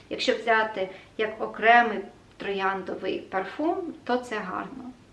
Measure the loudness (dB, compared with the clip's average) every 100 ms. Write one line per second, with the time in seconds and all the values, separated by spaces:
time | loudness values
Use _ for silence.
0 | -10 -2 0 2 4 4 2 -2 -4 -6
1 | -10 -4 -4 -4 -8 2 8 8 6 0
2 | -6 -14 -20 -10 -4 -2 0 -2 -4 -6
3 | -4 -4 -4 -4 -4 -2 0 0 -4 -6
4 | -2 0 0 -6 -6 -6 -8 -10 -14 -16
5 | -20